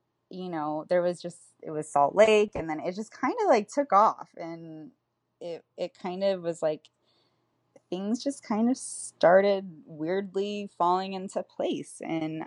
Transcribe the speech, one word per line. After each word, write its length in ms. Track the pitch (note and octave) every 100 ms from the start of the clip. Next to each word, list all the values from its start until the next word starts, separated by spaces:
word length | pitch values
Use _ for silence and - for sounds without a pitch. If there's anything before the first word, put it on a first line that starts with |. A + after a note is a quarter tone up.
| _ _ _
you 180 | F#3 F3+
know, 360 | E3 D3+ D3+ D3+
there 120 | F3+
was 200 | F3 F3
just, 180 | F3 - _ _
it 80 | D#3+
was 180 | D3+ D3+
Salt 220 | D3 C#3+ F3+
Lake, 360 | A3 G#3+ G#3 -
and 120 | D#3+
then 100 | D3+
it 140 | C#3+ F#3
just 220 | A3 -
kinda, 160 | C4 A#4 G4+
like, 200 | B3 G#3
took 200 | - C#4+
off, 360 | G3 G#3+ C#3 E3 -
and 560 | E3 E3 E3 D#3 D#3 _ _ _ _ _
it, 240 | E3+ D#3+ - -
it 160 | F3 -
kind 260 | - F#3
of 180 | G3 F#3+
was, 200 | E3+ E3
like, 260 | D#3+ D#3 - _ _ _ _ _ _ _ _ _ _
things 320 | F3+ G3 B3
just 180 | C#4+ C#4
kind 260 | - G#3 A#3
of 60 | C4
started 1040 | - - - - E3 F#3 G3+ G3 G3 D#3 -
weirdly 840 | D#3 D#3 F#3+ G3 F#3 G3+ G#3 G3+ -
falling 360 | F3 F3+ F#3+
into 280 | F#3+ F#3+ -
place. 560 | - _ - D4 - -
And, 400 | - D#3+ D#3 D#3